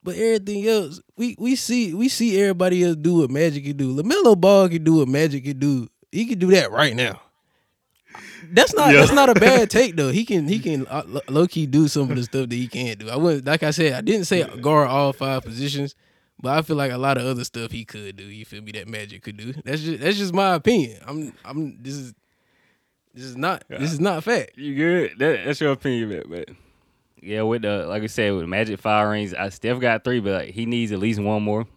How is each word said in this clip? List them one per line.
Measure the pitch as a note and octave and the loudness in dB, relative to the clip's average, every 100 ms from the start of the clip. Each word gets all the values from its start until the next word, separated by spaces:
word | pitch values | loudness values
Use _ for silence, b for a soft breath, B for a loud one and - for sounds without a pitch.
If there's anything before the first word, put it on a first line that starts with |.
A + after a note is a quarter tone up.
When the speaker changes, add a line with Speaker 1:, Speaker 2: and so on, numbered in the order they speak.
Speaker 1:
but | F3+ F3 | -8 -2
everything | A3+ A3 G3 G3+ G#3+ | 0 0 -2 -4 0
else, | A3 D#3 E3+ _ - | 0 -2 -10 _ -8
we, | A#3+ - | -8 -4
we | A#3 | -2
see, | C4 - B3 G#3 | -2 0 0 0
we | E3 B3+ | 0 -2
see | - A#3 F#3+ | 0 0 2
everybody | G3+ F3+ F#3 F3+ | 2 2 2 2
else | F3 D#3+ | 2 2
do | D#3 E3+ | 2 4
what | C3+ | 2
Magic | C#3 E3 C#3+ | 2 0 0
can | C#3+ C#3+ | -8 -4
do. | C3+ | -2
LaMelo | C3+ F#3+ F#4+ D4+ G3 | -2 0 4 6 6
Ball | F#3 G3 F#3 | 8 6 4
can | E3 | 2
do | D#3+ D#3+ | 4 4
what | B2+ | 4
Magic | C#3 D#3 C#3 | 2 0 -2
can | C3+ C3 | -6 -2
do. | C#3+ C3+ A2+ _ _ | 0 0 -4 _ _
He | F#3 A#3 | -6 -4
can | G#3 | 0
do | F3+ | 4
that | F#3+ A#2+ | 4 4
right | - D3 | 2 0
now. | A2+ A#2+ F#2+ _ _ _ _ _ _ _ _ B B B B D#3+ | 0 -4 -6 _ _ _ _ _ _ _ _ B B B B 0
That's | F3+ - | 4 4
not, | G#4+ - | 6 8
Speaker 2:
Yeah. | - | 8
Speaker 1:
that's | - | 8
not | C#4+ C4+ | 8 6
a | |
bad | G#3 A3 C4 G#3+ | 8 8 6 4
take | G#3+ B3+ E3 | 2 2 2
though. | C3+ | 0
He | E3 | 0
can, | A#3 F#3+ D3+ | 0 -2 0
he | G#3+ | -2
can, | C#3 D3 C3 | -2 -4 -4
uh, | C#3 F2 | -8 -8
lo-, | C3+ - | -10 -2
low | C#3 F3 | 2 2
key | E3+ D3 | 0 0
do | C#3+ D3+ | 2 2
some | D3+ C3 | 2 -2
of | B2+ | -2
the | |
stuff | A#2+ C3+ B2+ | -4 -4 -4
that | A#2+ | -6
he | B2 | -6
can't | A#2+ B2 G#2 | -6 -6 -8
do. | G#2+ | -8
I | B2+ | 0
wouldn't, | E3+ D3 C3 | 0 0 -2
like | D#3+ | -2
I | D#3 | 0
said, | D3+ D#3+ | 0 -2
I | B2+ | 0
didn't | A2 G#3+ E3+ | -2 -2 0
say | F#3 B2+ B2 | -2 -2 -4
guard | C3+ D3+ C3+ | 2 4 4
all | C3+ C#3+ | 2 -2
five | C3+ C3+ C3 | -2 -4 -4
positions, | A#2+ A#2 C#3+ C#3+ C#3 _ _ _ _ _ | -6 -8 -6 -6 -8 _ _ _ _ _
but | B2 D3 | -2 -2
I | |
feel | D#3+ D3+ | 0 -2
like | C#3 | -2
a | B2 | -2
lot | C#3 C3 | -2 0
of | |
other | B2+ B2 | -2 -6
stuff | A#2+ A#2 A2+ | -8 -10 -10
he | A#2 | -10
could | A2 G#2+ G2+ G2 | -12 -16 -16 -16
do. | |
You | G2+ G#2+ | -18 -18
feel | G#2+ G2+ | -18 -18
me? | G#2+ | -14
That | G#2 G2 | -14 -12
Magic | A2 G#2 A2 | -12 -12 -16
could | - G#2 | -16 -14
do. | A2 C#3 | -14 -14
That's | - D3+ | -8 -6
just, | D#3 C#3 | -6 -4
that's | D#3 G3+ | -2 -2
just | G3 | -2
my | F3 G3 | 0 0
opinion. | E3+ A3 A#3 B2 - - | 0 2 2 0 -8 -14
I'm, | D3+ D3 - | -12 -12 -16
I'm, | - C#3+ D3+ - | -12 -8 -8 -12
this | B2 | -14
is, | C#3+ B2+ G#2 _ _ _ _ _ _ _ _ _ | -14 -16 _ _ _ _ _ _ _ _ _ _
this | B2 | -20
is | C3 B2 | -16 -6
not, | D#3+ E3+ _ | -6 -6 _
Speaker 2:
Yeah. | C3 | -8
Speaker 1:
this | D3 | -6
is | D3 | -2
not | F#3+ D#3+ | -2 -2
fact. | F3+ A3+ - - | -2 -4 -4 -12
Speaker 2:
You | C#3+ | -8
good? | C#3 E3 F3 A2+ F2+ | -2 0 0 -2 0
That, | D3 A#2+ G#2 | 0 0 -2
that's | D3 | -2
your | D3+ | -2
opinion, | C3+ C#3+ A#2+ A2 | -2 -2 -2 -4
man. | F2+ - | -8 -10
But | E2+ - F#2+ _ _ _ _ _ _ | -12 -12 -18 _ _ _ _ _ _
yeah, | F#2 G#2+ | -8 -4
with | A2 A#2 | -2 -2
the, | G#2 G2+ D#2 | -2 -4 -4
like | G#2 | -6
I | A2 | -4
said, | - G#2 | -2 0
with | G2 E2+ | 0 -2
Magic | F#2+ A2 G2 | -2 -2 -4
five | A2 G#2+ G#2 | 0 2 2
rings, | G#2 G#2 | -2 -4
I, | C#2+ G2 | -6 -8
Steph | - A2 B2 | -6 -4 -2
got | B2 A2 | 0 0
three, | B2+ B2 | -2 -2
but, | G2+ | -2
like, | F#2+ - | -4 -6
he | F#2 A#2 | -8 -6
needs | A#2+ A2+ | -4 -4
at | G2 | -2
least | G#2+ G#2 | -2 -2
one | G2+ G#2+ | -2 -2
more. | G#2 G#2+ A2+ | -2 -4 -6